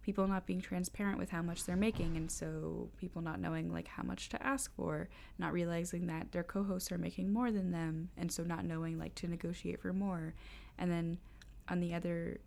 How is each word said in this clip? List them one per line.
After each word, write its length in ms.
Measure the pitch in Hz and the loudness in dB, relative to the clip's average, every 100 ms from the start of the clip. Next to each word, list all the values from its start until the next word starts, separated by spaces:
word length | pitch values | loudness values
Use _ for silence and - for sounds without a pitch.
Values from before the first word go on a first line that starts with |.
people 240 | - 196 190 | 2 4 4
not 200 | 190 - | 4 2
being 160 | 185 | -2
transparent 580 | - 180 185 - 202 - | 0 0 0 0 0 2
with 100 | - | 0
how 100 | 170 | 0
much 240 | 170 170 - | 0 -2 0
they're 100 | 180 | 4
making, 420 | 220 220 165 165 | 4 4 2 2
and 140 | 160 | 0
so 580 | - 160 156 156 165 - - | -2 -2 -2 -2 -2 -4 -6
people 240 | 180 170 | -6 -2
not 180 | 165 170 | -2 0
knowing, 340 | 170 160 165 | 0 0 0
like, 140 | 170 165 | -2 -4
how 160 | - | -4
much 260 | - 190 - | -4 -4 -4
to 120 | - | 0
ask 320 | - 269 - - | 2 0 -2 -2
for, 340 | 165 151 180 - - - | 0 0 -4 -8 -14 -2
not 160 | 165 | 0
realizing 540 | 175 170 170 175 175 175 | 2 2 2 0 0 0
that 240 | 160 - | -2 -2
their 120 | 180 | -2
co-hosts 480 | 175 196 196 185 - | 0 0 2 0 0
are 60 | 175 | 0
making 360 | 175 - 190 | 0 0 2
more 180 | 214 247 | 4 4
than 200 | 208 185 | 4 2
them, 380 | 170 160 160 175 - | 2 2 0 -4 -2
and 160 | 170 | -2
so 120 | - | 0
not 200 | 170 165 | 0 2
knowing, 340 | 180 160 165 160 | 0 0 0 -2
like, 160 | 160 - | -4 -4
to 120 | 175 | -2
negotiate 540 | 170 170 180 175 180 | 0 -2 -2 -2 -2
for 100 | 185 | 0
more. 420 | 185 202 175 160 - - - - - | 2 2 0 -2 -6 -12 -14 -14 0
And 120 | 180 | 2
then 280 | 170 165 170 - - - - - | 4 2 -2 -6 -16 -16 -14 0
on 120 | 180 | 2
the 140 | 175 | 2
other 460 | 170 175 170 170 - | 2 0 0 0 -4